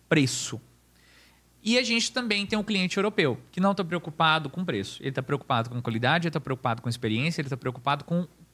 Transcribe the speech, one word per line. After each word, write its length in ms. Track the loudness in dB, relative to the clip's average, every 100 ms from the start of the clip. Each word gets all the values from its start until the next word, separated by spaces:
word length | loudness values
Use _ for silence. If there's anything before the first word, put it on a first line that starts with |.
| _
preço. 520 | 4 4 0 -6 -10 -12 _ _ _ _ -20 -20 _ _ _
E 160 | 0 2
a 60 |
gente 300 | 2 0 0
também 340 | -2 -2 -2 0
tem 100 | -2
um 60 |
cliente 340 | 0 0 0 0
europeu, 400 | 0 2 2 0 -6
que 80 | 0
não 160 | 2
tá 80 | 2
preocupado 640 | -2 -4 -6 2 4 4 0
com 160 | -4
preço. 380 | -2 -2 -4 -6
Ele 80 | -6
tá 120 | -4
preocupado 460 | -2 -4 0 0 0
com 140 | -4
qualidade, 460 | -4 0 2 2 2
ele 40 |
tá 60 | -2
preocupado 420 | -4 -2 -2 -2
com 80 | -4
experiência, 520 | -2 0 0 0 -2
ele 80 | -4
tá 80 | -4
preocupado 480 | -6 -4 -2 -2
com 240 | -2 -2 -2 _ -4